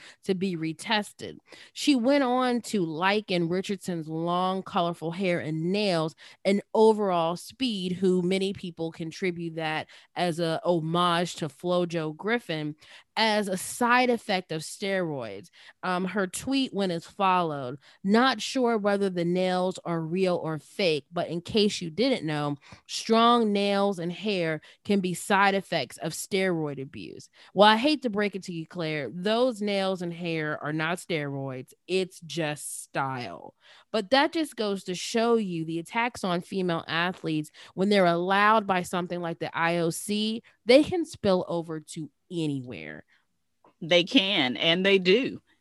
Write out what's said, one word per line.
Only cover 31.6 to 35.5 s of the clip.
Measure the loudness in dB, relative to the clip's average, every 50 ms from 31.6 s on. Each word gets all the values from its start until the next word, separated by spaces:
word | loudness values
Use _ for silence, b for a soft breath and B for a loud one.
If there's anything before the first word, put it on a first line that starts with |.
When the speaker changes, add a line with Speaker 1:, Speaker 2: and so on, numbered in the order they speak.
| -12 _ -20 _ _ -4
Speaker 1:
It's | -2 -2 -2 -4 -8 -18
just | -16 -10 -6 -4 -4 -4 -4 -6 -10 -12 -12 -12
style. | -14 -8 -4 -4 -4 -4 -4 -6 -8 -10 -10 -14 -16 -20 _ b b b b b b b
But | -4 -4 0 2
that | 4 4 4 2 0
just | -2 -4 -4 -4
goes | -4 -4 -2 -2 -4 -6
to | -8 -8
show | -6 -6 -4 -2 0 2 4 2
you | 2 2 0